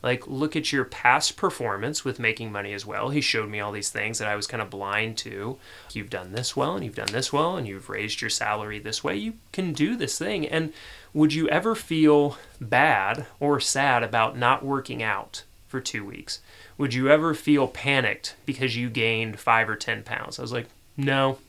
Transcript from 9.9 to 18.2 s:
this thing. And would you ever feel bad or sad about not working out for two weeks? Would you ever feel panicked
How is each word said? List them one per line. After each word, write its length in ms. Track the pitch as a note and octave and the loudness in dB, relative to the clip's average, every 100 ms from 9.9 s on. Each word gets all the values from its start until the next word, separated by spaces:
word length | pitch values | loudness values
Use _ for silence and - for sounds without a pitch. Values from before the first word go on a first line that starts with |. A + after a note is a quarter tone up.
| A#3+ | 0
this 240 | - - | -4 -4
thing. 260 | F3+ G3+ D3+ | -2 -2 0
And 240 | D#3+ D#3+ - - - - | -2 -2 -8 -18 -20 -6
would 200 | D3+ D3+ | 4 4
you 160 | D3 D#3+ | 6 2
ever 240 | D#3 G#3+ | 2 2
feel 640 | A3+ - D#3+ D3+ D3 C#3+ - - - | -2 -2 6 8 8 6 0 -16 -14
bad 640 | A#2+ B2 D3+ A2 F#2+ A#2+ A#2+ - | 2 4 6 4 2 -2 -6 -2
or 200 | C#3+ C#3+ | 2 2
sad 440 | - C#3 C#3 B2 | 2 2 4 4
about 340 | A2+ A#2 A2+ B2 | 2 2 2 4
not 260 | B2 C3+ | 4 4
working 380 | C3+ C#3 C3 A#2+ | 0 -4 -4 -4
out 420 | A2 G2 - - - - - | -2 -2 -6 -14 -16 -20 -10
for 140 | C3 | -8
two 240 | - A2+ G2 | -6 -8 -8
weeks? 360 | - - - - - - - | -14 -12 -12 -14 -20 -20 -4
Would 160 | C#3+ | -2
you 160 | B2 C3+ | 2 6
ever 240 | D3+ E3 | 6 6
feel 340 | D#3 - D3 B2+ | 0 4 4 4
panicked 680 | - C3+ C#3 A2+ G2 | 0 0 2 2 -2